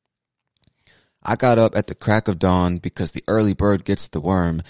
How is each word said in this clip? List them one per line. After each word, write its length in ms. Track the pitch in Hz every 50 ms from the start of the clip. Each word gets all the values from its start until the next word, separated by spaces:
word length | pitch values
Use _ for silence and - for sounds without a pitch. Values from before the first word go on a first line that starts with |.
| _ _ _ _ _ _ _ _ _ _ _ _ _ _ _ _ _ _ _ _ _ _ _ _
I 140 | - - 113
got 240 | - 131 123 120 117
up 180 | 113 110 -
at 120 | 104 - -
the 80 | -
crack 320 | - - - 104 110 - -
of 100 | 95 82
dawn 400 | 95 92 90 92 90 87 87 87
because 320 | - 90 - - 95 78
the 140 | - - -
early 260 | - 104 113 110 101
bird 320 | 95 - 101 104 101 90 -
gets 220 | - 98 - -
the 140 | - - -
worm, 420 | 73 90 95 92 87 85 82 82 90 -